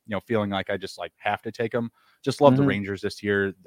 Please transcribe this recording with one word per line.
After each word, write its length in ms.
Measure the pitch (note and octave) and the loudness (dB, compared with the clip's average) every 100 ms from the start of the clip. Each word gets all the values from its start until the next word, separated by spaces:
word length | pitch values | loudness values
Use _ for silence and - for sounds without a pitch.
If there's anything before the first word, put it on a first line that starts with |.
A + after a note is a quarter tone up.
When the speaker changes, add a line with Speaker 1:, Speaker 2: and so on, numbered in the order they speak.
| - | -8
Speaker 1:
you 80 | G2+ | -6
know, 40 | |
feeling 280 | - A2+ G#2 | -2 -2 0
like 220 | G2 F#2+ | -2 -4
I 60 | G2 | -6
just, 200 | F#2+ - | -6 -10
like, 140 | F2 _ | -12 _
have 260 | G#2 G2+ | -4 -4
to 80 | A#2 | -4
take 200 | G#2+ A2+ | -6 -4
him. 200 | B2 A#2 - _ _ | -4 -6 -10 _ _
Just 180 | - B2+ | -6 4
love 140 | C#3+ C3 | 6 6
the 60 | |
Speaker 2:
Mm-hmm. 60 | C#3+ | 4
Speaker 1:
Rangers 320 | G2+ G2 G2 | 0 -2 -4
this 200 | G2+ - | -6 -4
year. 320 | G#2 G2+ G2 F#2 | 0 2 0 -4